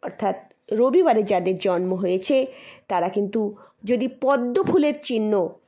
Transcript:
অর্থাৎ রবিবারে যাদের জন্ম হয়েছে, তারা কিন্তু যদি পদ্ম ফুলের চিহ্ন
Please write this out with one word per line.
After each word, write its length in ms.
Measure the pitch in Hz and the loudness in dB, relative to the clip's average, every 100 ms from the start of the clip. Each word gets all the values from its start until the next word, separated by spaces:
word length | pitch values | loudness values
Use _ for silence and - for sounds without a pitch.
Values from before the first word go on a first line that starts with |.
অর্থাৎ 340 | - - 208 190 - _ - | -12 -6 -4 -4 -10 _ -6
রবিবারে 520 | 214 254 269 330 220 | 0 4 4 4 4
যাদের 340 | 202 196 175 185 | 2 0 0 -2
জন্ম 360 | 196 180 185 | 0 0 -2
হয়েছে, 540 | 185 185 185 185 269 262 - - - _ | -2 -2 -2 0 0 0 -8 -20 -20 _
তারা 220 | 185 170 | -2 -2
কিন্তু 480 | 185 202 220 208 208 - _ 202 | -2 -2 -2 -4 -6 -20 _ -2
যদি 220 | 247 262 262 | -2 -2 -2
পদ্ম 420 | 262 277 240 247 | 0 0 0 -2
ফুলের 300 | 392 370 294 294 | 2 2 2 -2
চিহ্ন 460 | - 233 214 208 170 - | -4 -2 0 0 0 -6